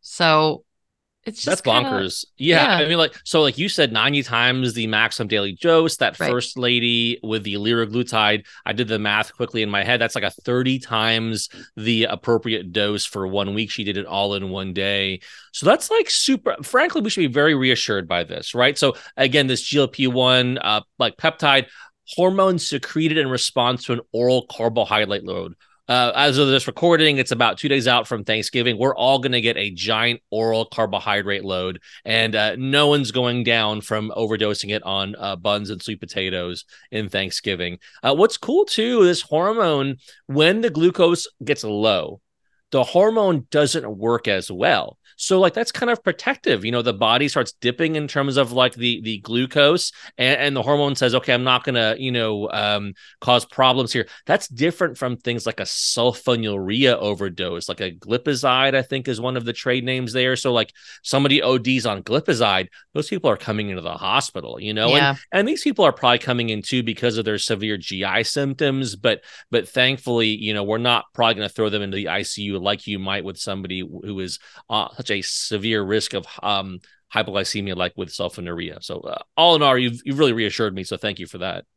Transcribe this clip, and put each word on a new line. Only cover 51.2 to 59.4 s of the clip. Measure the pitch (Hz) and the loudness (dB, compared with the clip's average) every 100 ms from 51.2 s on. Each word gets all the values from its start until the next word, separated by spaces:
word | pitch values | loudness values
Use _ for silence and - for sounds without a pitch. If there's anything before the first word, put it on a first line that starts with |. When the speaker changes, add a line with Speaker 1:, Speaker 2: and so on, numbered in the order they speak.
| - | 2
Speaker 2:
I'm | 123 | 0
not | 127 127 | 2 0
gonna, | - 123 110 113 | 0 0 0 -2
you | 131 | -4
know, | 123 113 104 104 | -2 -2 -2 -4
um, | 104 104 104 101 98 - _ | -2 0 -2 -4 -12 -20 _
cause | - 123 - | 2 2 2
problems | - 131 127 123 | 2 4 4 0
here." | 127 110 - - | -2 -4 -8 -2
That's | - - | -2 -2
different | 117 151 165 175 123 | -2 -2 0 -4 -2
from | 127 123 | -6 -6
things | - 117 113 | -4 -4 -4
like | - | -6
a | |
sulfonylurea | 98 - - - 120 117 - 120 110 101 95 110 135 120 | -6 -4 -4 2 2 0 0 0 0 -4 -2 2 4 4
overdose, | 104 98 98 87 90 87 - | 0 -2 -4 -4 -6 -6 -8
like | 90 | -6
a | 92 | -8
glipizide, | 82 95 120 151 131 135 127 135 | -8 -4 -4 -2 0 2 4 4
I | 135 | 2
think | 127 135 131 | -2 -6 -4
is | 113 | -4
one | 123 | -4
of | 127 | -4